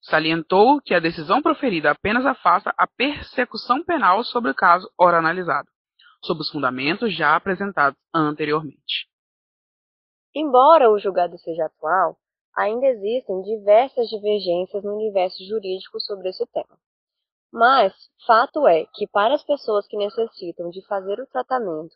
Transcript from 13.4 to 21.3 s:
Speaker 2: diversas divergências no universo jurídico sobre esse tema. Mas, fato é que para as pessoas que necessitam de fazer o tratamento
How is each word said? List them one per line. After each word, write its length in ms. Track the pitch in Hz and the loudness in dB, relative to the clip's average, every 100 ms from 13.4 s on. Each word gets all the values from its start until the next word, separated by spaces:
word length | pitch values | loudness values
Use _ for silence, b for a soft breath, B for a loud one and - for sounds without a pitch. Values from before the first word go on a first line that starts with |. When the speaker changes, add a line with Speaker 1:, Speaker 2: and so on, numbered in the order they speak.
Speaker 2:
diversas 680 | 190 220 202 208 269 - 226 | -6 -6 4 4 4 -2 -6
divergências 760 | 220 208 208 185 175 185 202 | -4 -2 -2 0 -2 -2 -6
no 140 | 202 208 | -6 -6
universo 480 | 220 196 185 - 190 | -2 -2 -2 -4 -8
jurídico 540 | 220 196 190 - 220 | -8 -6 -8 -10 -14
sobre 280 | - 202 185 | -10 -8 -8
esse 160 | 185 240 | -6 -6
tema. 300 | - - _ _ _ _ _ _ _ _ | -6 -10 _ _ _ _ _ _ _ _
Mas, 420 | 233 233 269 196 - _ _ - | 0 4 4 2 -2 _ _ 2
fato 400 | 226 269 320 269 | 2 2 2 4
é 180 | 165 - | 4 0
que 120 | - 202 | -10 -4
para 260 | 208 214 | 0 0
as 120 | 285 | 0
pessoas 420 | - 285 - 208 202 | -2 -4 -2 -4 -2
que 100 | 208 | -6
necessitam 760 | 202 220 226 - 175 165 175 | -6 -4 -6 -8 -14 -10 -10
de 140 | 180 - | -12 -8
fazer 320 | 196 190 208 | -8 -6 -8
o 60 | |
tratamento 680 | 269 | -6